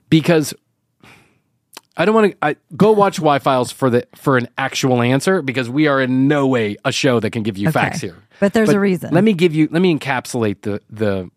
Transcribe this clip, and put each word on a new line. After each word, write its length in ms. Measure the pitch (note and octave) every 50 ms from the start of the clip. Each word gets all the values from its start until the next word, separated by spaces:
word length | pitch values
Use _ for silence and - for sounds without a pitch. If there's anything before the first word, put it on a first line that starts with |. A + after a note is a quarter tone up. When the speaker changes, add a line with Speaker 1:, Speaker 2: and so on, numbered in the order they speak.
| _ _
Speaker 1:
Because 440 | D#3+ D#3+ C#3 E3+ E3+ D#3+ C#3+ - - - _ _ _ _ _ _ _ _ _ - - _ _ _ _ _ _ _ _ _ _ _ - - - _ _
I 80 | - E3
don't 100 | G#3 A3
wanna, 180 | A3+ G#3+ F#3+ - -
I, 160 | D3 D3+ C#3 - _ _ E3+
go 160 | - F#3+ G#3+ A3
watch 260 | G3+ G3 G3 - -
Y 180 | D#3 D3+ C#3+ C3+
Files 320 | - D3 C3+ B2+ B2 B2 -
for 180 | - C#3 C3
the, 160 | A#2 A#2+ - - -
for 220 | - - D3 C3+
an 120 | B2 A#2+ - -
actual 460 | - C3+ C3 - - - C3+ B2+ A#2+ A#2+
answer, 400 | B2 C3 C#3+ - F#3+ F#3+ F#3 C#3+
because 260 | C3 A#2 C3 B2 A2+
we 200 | B2 D3 D#3 D3+
are 120 | C#3 C3+
in 280 | C3 B2+ B2+ C3 C3+ C#3
no 180 | D3+ C#3+ C#3
way 300 | C3+ B2+ A#2+ A2 G#2 G#2 - -
a 80 | C3+ B2
show 260 | - - C#3 B2 A#2
that 100 | G#2 G#2+
can 120 | - A#2+ G#2
give 160 | A2+ G2 F#2+
you 100 | G#2 D#3+
Speaker 2:
Okay. 40 | D#3 D#3
Speaker 1:
facts 200 | G2+ F#2+ - F3+
here. 160 | B2 F#2 E2 - _ _ _ -
Speaker 2:
But 140 | G3+ G3 -
there's 140 | A3+ A3 -
Speaker 1:
But 60 | G#3
Speaker 2:
a 40 | G3+
reason. 320 | G3 G3+ F3+ E3 - - D3
Speaker 1:
let 100 | E3+ G3+
me 100 | A3+ G#3
give 200 | D#3 F3+ F3 D3+
you, 140 | D#3 D#3 D3+
let 120 | - E3 F#3+
me 140 | F3+ D#3+
encapsulate 680 | C3+ - C3+ C3+ B2 - - - B2+ A2 G#2+ G2 - -
the, 180 | G#2+ G2+ G#2 - _
the 400 | - G#2+ A2 G#2 G2 F#2+ F2+ - -